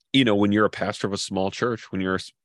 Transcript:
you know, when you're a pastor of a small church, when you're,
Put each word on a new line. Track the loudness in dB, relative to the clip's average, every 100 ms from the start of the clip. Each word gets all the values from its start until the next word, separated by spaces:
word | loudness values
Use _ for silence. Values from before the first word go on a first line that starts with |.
| _
you | 2 4
know, | 4
when | 4
you're | 4 2
a |
pastor | 0 -6 -4 -4
of |
a | -4
small | -4 -2 -2
church, | -2 -4 -4 -8
when | -4
you're, | -2 -2 -6 _